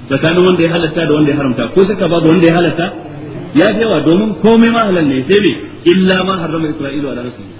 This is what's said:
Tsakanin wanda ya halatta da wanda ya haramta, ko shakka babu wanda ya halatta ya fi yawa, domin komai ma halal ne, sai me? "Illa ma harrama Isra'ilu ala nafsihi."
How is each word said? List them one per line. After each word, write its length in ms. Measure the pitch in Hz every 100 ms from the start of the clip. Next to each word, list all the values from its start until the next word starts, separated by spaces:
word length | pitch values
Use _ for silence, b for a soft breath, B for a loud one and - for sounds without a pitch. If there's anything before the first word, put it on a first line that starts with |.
Tsakanin 400 | - 135 151 175
wanda 180 | 185 170
ya 80 | 165
halatta 360 | 170 160 170 156
da 60 |
wanda 160 | 151 147
ya 60 | 139
haramta, 240 | 135 120 113
ko 120 | 185
shakka 220 | 196 190 180
babu 200 | 170 160
wanda 180 | 175 165
ya 80 |
halatta 320 | 175 170 165 180 - - - - - -
ya 160 | 139 196
fi 60 | 208
yawa, 200 | 226 160
domin 300 | 135 175 220 165
komai 300 | 214 226 233
ma 100 | 233 220
halal 200 | 175 147
ne, 160 | 131 131
sai 140 | 202
me? 120 | 185 110 - -
"Illa 400 | 165 185 185 185
ma 100 | 185 185
harrama 280 | 165 160 156
Isra'ilu 380 | 147 139 143 139
ala 140 | 123
nafsihi." 280 | 123 117 101